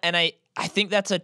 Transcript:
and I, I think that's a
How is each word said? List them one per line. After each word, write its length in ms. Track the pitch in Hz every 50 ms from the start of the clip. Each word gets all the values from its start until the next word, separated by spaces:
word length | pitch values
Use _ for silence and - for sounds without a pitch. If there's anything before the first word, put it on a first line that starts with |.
| -
and 140 | 170 170 175
I, 160 | 170 160 - _ _ _ _ -
I 100 | 170 170
think 220 | - 196 208 180
that's 220 | 202 202 196 -
a 80 | 196 175